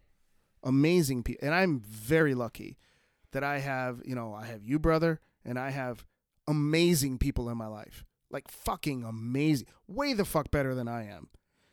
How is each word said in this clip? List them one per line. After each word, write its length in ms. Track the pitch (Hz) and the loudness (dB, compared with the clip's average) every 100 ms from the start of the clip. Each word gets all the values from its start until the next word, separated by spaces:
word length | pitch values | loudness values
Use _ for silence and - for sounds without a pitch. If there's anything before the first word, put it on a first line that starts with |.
| _ _ _ _ _ _ | _ _ _ _ _ _
amazing 580 | 127 135 151 180 139 123 | 2 4 6 4 4 0
people, 220 | 117 - 139 | -4 -4 0
and 80 | |
I'm 260 | 175 190 135 | 2 2 0
very 540 | 104 107 110 160 151 | -4 -10 2 4 4
lucky 440 | 123 113 - 98 - _ _ _ _ _ | 2 -4 -8 -14 -16 _ _ _ _ _
that 120 | 135 | -4
I 140 | 143 143 | -2 -2
have, 420 | 139 131 127 120 - | -4 -4 -4 -6 -8
you 80 | |
know, 180 | 123 113 | -8 -6
I 140 | 104 113 | -10 -10
have 180 | 110 | -10
you, 140 | 107 151 | -2 2
brother, 420 | 160 160 165 156 _ _ | 4 4 2 0 _ _
and 140 | 117 123 | -8 -6
I 100 | 135 | -4
have 380 | 139 127 113 - _ _ _ - | -4 -6 -8 -14 _ _ _ -2
amazing 680 | 151 147 160 175 160 139 127 | 2 4 6 6 6 2 0
people 300 | 139 131 117 | 0 0 -4
in 80 | 117 | -6
my 120 | 110 | -8
life. 360 | 107 - - - _ _ | -12 -14 -20 -20 _ _
Like, 200 | 143 - | -12 -12
fucking 560 | - 226 - 156 127 | -8 -6 -4 -4 -4
amazing. 640 | 113 110 117 135 151 143 - _ - | -6 -6 -2 2 4 2 -2 _ -8
Way 280 | 202 285 | -2 0
the 100 | 220 | 0
fuck 260 | 185 160 139 | 0 -2 0
better 240 | 147 135 | 0 0
than 140 | 127 117 | -2 -4
I 180 | 117 107 | -6 -10
am. 220 | 87 - _ _ _ _ | -14 -18 _ _ _ _